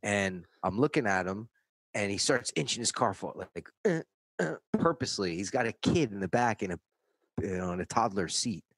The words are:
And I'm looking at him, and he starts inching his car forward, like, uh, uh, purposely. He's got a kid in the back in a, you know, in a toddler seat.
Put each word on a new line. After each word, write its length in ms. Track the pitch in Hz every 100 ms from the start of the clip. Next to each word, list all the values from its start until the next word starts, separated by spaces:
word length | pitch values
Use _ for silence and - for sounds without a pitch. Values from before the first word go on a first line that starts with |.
And 420 | 104 101 98 92 82 _
I'm 160 | 95 95
looking 280 | 147 151 113
at 200 | 95 92
him, 220 | 98 117 _ _ _ _
and 180 | 113 101
he 60 | 101
starts 340 | - 131 113
inching 260 | - 131 -
his 100 | 117
car 220 | - 117
forward, 340 | 95 82 - 95
like, 140 | 87 - _
uh, 160 | 220 165 - _ _ _
uh, 160 | 165 156 _
purposely. 600 | 220 165 165 - - 95
He's 160 | 85 95
got 160 | 131 117
a 40 |
kid 400 | 110 - 180 139
in 80 | 101
the 80 | 95
back 360 | 120 120 107
in 80 | 95
a, 80 | 87 _ _ _ _ _ -
you 160 | 98 92
know, 160 | 90
in 80 | 90
a 40 |
toddler 420 | - - 113 98 85
seat. 360 | - 127 87 -